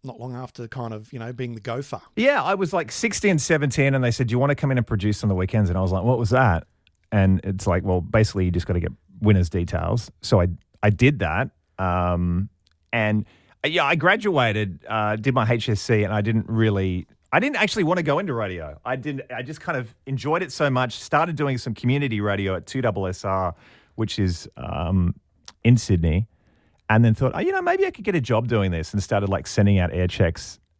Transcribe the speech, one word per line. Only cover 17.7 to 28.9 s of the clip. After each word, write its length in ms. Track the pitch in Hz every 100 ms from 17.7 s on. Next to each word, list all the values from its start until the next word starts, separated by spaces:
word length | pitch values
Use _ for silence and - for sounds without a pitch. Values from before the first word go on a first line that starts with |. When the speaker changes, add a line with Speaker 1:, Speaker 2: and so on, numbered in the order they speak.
| 220
Speaker 2:
wanna 180 | 160 185
go 160 | 147 147
into 160 | 202
radio. 460 | 120 104 87 76 71
I 120 | 120 131
didn't, 360 | 147 139 -
I 120 | 123
just 180 | 123 123
kind 160 | - 147
of 160 | 113 - -
enjoyed 340 | 135 135 165
it 100 | 170
so 200 | - 147
much, 240 | 127 127 -
started 400 | - 147 170 156
doing 240 | 143 127
some 160 | 127 107
community 440 | 120 139 143 110
radio 360 | 101 101 98 92
at 100 | -
two 160 | 135
double 240 | 120 101 95
S 180 | 87
R, 300 | 101 95 92 85 - - _
which 240 | - 110 -
is, 320 | 95 85 - -
um, 560 | 60 - 85 92 87 - _ _ - -
in 140 | 113 120
Sydney, 500 | - 90 82 80 113 _ _ _ _ _ -
and 120 | 110
then 120 | 117 110
thought, 160 | 131
"Oh, 60 | 156
you 120 | 339
know, 80 | 381
maybe 280 | 349 381 381
I 20 |
could 140 | -
get 100 | -
a 80 | 175
job 260 | 117 113 120
doing 220 | 117 95
this," 240 | 85 78